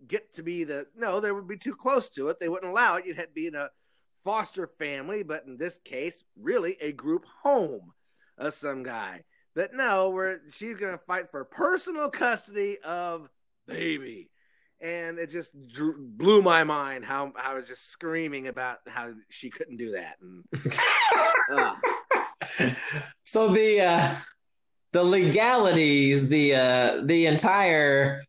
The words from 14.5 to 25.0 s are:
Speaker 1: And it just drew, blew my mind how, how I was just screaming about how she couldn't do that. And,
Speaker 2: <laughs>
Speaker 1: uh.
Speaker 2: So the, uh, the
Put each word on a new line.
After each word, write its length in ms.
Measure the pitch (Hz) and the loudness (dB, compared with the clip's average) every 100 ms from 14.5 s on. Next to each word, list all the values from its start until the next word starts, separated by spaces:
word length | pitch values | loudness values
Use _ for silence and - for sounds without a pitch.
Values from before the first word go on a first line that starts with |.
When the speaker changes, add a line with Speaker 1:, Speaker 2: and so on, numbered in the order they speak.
| _ _ _ | _ _ _
Speaker 1:
And 380 | 165 170 165 170 | -12 -10 -8 -8
it 100 | 160 | -10
just 220 | 170 160 143 127 | -10 -12 -18 -18
drew, 240 | 117 156 147 | -6 -4 -4
blew 420 | 131 107 170 214 | -10 0 6 8
my 220 | 190 165 | 8 6
mind 400 | 156 147 139 131 | 4 0 -4 -8
how, 300 | 120 135 139 123 | -6 -4 -4 -6
how 160 | 131 | -8
I 20 | 135 | -8
was 120 | 123 | -10
just 220 | 127 - | -16 -20
screaming 560 | - 165 165 160 139 131 | -12 -6 -4 -4 -6 -8
about 320 | 123 127 120 117 | -6 -8 -8 -12
how 240 | 123 120 110 104 | -10 -10 -12 -20
she 220 | - 127 | -16 -14
couldn't 260 | - 160 120 | -12 -12 -8
do 160 | 117 | -8
that. 240 | 95 82 - | -8 -8 -14
And, 240 | 92 92 - - - - 960 1077 906 440 659 659 - | -20 -20 -10 -6 -2 0 2 2 4 4 4 2 0
Speaker 2:
<laughs> 0 | |
Speaker 1:
uh. 240 | - - - 494 - - - - - - - 127 131 - 151 - - | 0 -2 -2 -4 -4 -2 -2 -2 -8 -8 -2 -2 -2 -6 -8 -10 -10
Speaker 2:
So 260 | - 220 220 | -2 2 4
the, 320 | 202 220 208 | 6 6 6
uh, 340 | 180 170 147 139 - - _ _ _ _ _ | 4 4 2 -2 -10 -20 _ _ _ _ _
the 120 | 175 | 2